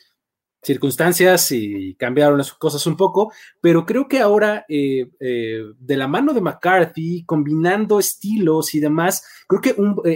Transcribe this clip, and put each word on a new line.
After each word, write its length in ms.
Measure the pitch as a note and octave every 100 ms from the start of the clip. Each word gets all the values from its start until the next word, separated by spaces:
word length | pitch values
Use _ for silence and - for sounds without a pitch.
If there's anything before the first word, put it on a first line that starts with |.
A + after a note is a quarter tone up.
| _ _ _ _ _ _
circunstancias 880 | - C3+ C#3 - E3+ F3 F#3 F3+ -
y 440 | B2 G#2 G2+ F#2+ -
cambiaron 420 | B2 C3+ D3 C#3+
las 160 | C3+
cosas 320 | - D#3 C#3+ E3
un 100 | D#3+
poco, 380 | F#3+ F#3+ G#3+ - - -
pero 220 | E3+ E3
creo 240 | E3 A#3 C4+
que 120 | C4
ahora, 440 | G#3 G#3 G#3+ G#3 -
eh, 400 | D3+ C#3 C3 B2+ -
eh, 440 | B2+ A#2+ A2+ A2 G#2+ A#2+
de 180 | B2+ C3+
la 100 | C3+
mano 260 | F#3 D4
de 80 | B3
McCarthy, 840 | E3 - F3 F#3 E3 E3 E3 F3 E3+
combinando 720 | D#3 D3 D#3 F3 G#3 G#3+ G#3
estilos 760 | F#3+ - G3 A3 E3+ D#3 D#3 D3+
y 40 |
demás, 460 | D3 D#3+ F3 F#3+ - - -
creo 120 | G3
que 140 | C4 G3+
un, 240 | G3+ G3+
eh, 60 | E3+